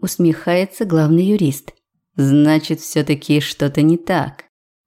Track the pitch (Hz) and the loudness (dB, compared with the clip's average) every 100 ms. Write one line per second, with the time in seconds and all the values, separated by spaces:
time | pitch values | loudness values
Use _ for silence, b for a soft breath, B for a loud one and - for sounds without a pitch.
0 | 185 - 170 160 - 175 190 - 214 160 | -8 0 0 0 -2 -2 -2 -4 -2 0
1 | 151 165 185 208 160 135 - - _ _ | 2 2 2 2 0 -2 -10 -20 _ _
2 | _ - 139 143 147 156 156 156 - 160 | _ -4 2 4 4 2 0 -6 -6 -4
3 | 147 143 - 147 143 - 143 143 151 170 | -2 -2 0 -2 -2 -4 -4 0 2 2
4 | - 175 143 - - _ _ _ | 0 -2 -4 -8 -20 _ _ _